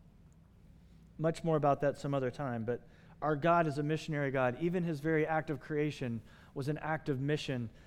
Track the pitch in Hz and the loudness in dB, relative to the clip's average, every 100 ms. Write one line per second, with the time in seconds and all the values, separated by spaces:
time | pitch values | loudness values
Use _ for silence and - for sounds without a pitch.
0 | - - - - - - - - - - | -20 -20 -20 -20 -20 -20 -20 -20 -20 -20
1 | - - 156 165 165 156 143 139 143 135 | -20 -4 -2 0 2 4 4 4 2 0
2 | 147 139 127 123 143 120 110 120 - - | -2 0 -2 -2 -4 -4 -2 -4 -6 -20
3 | - - 147 151 165 170 165 139 147 156 | -20 -4 -2 2 4 4 4 0 -2 -2
4 | - 147 139 135 127 120 170 180 170 151 | -2 -2 0 2 2 2 -2 0 -2 -2
5 | 151 160 151 160 151 139 - 151 151 139 | 0 2 2 0 0 -6 -2 0 0 0
6 | 127 117 - - - - 135 151 151 156 | -4 -4 -8 -20 -14 -6 -4 -4 -2 -4
7 | - 131 139 147 - 131 117 - | -2 -2 0 0 -2 -4 -6 -10